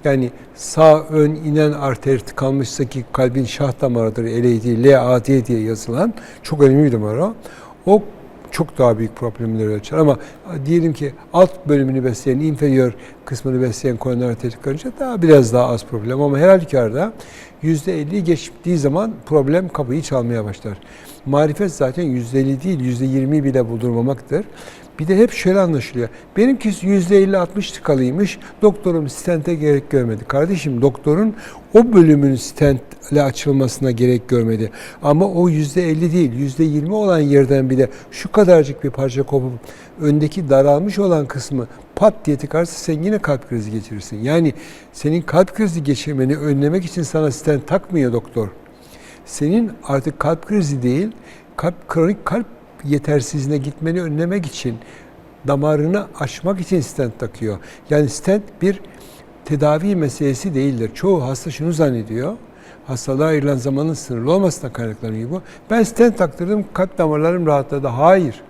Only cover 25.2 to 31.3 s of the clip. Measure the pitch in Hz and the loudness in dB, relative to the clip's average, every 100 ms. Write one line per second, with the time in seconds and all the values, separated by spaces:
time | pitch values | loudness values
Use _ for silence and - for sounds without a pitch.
25.2 | 240 - 185 190 180 147 - 123 117 - | 4 2 0 2 2 0 -4 -6 -6 -10
26.2 | - - 240 269 220 180 185 202 175 202 | -8 0 2 2 -2 -4 0 0 4 4
27.2 | 196 196 175 208 - - - 135 127 156 | 4 0 -2 -4 -8 -8 -2 0 0 0
28.2 | 202 - - - 208 202 190 165 147 - | -2 -4 -18 2 2 2 -2 -2 -4 -6
29.2 | - 165 151 165 151 143 135 139 120 107 | -4 -2 -2 0 2 2 2 0 0 -4
30.2 | 113 139 165 185 151 120 135 - 151 160 | -2 0 0 -2 -2 2 0 0 -2 0
31.2 | 220 | 0